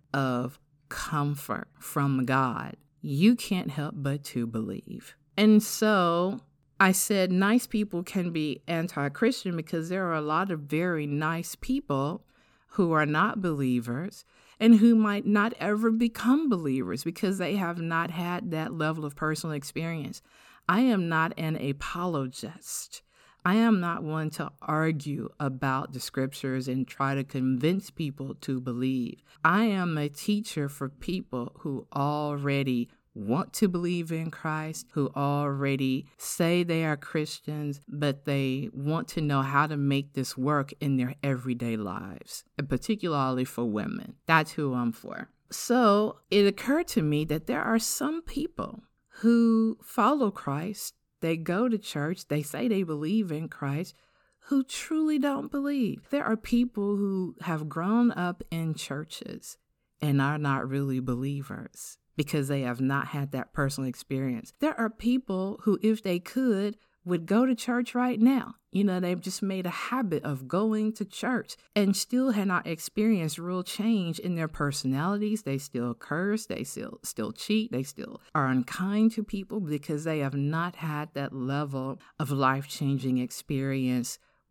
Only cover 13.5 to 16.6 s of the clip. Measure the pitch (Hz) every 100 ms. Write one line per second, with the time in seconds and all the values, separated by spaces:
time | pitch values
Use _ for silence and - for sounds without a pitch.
13.5 | 147 135 123 117 123 175 - - _ _
14.5 | - 220 226 233 226 214 202 - 208 220
15.5 | - 175 208 226 226 233 226 226 277 311
16.5 | 190